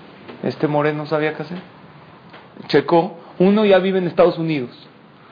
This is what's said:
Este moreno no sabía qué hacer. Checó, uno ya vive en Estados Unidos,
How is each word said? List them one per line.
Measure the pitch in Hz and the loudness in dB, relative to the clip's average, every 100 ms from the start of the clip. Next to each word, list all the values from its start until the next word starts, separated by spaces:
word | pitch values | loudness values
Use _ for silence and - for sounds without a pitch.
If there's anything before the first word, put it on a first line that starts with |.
| - - - - | -20 -20 -20 -10
Este | - 123 156 | -8 -4 -2
moreno | 147 147 151 | 0 -2 -4
no | 147 | -4
sabía | 156 151 | -2 -4
qué | 151 | -6
hacer. | 156 180 - - - - - - - - - - - | -12 -14 -16 -20 -20 -20 -20 -20 -20 -20 -20 -20 -2
Checó, | 143 139 170 185 - - - | 0 2 0 0 -6 -10 0
uno | 185 208 | 2 4
ya | 208 185 | 4 4
vive | 185 190 | 2 -2
en | 175 | 0
Estados | - 175 165 | 2 2 2
Unidos, | 165 147 123 - - - - - - | -4 -4 -6 -12 -20 -20 -20 -20 -20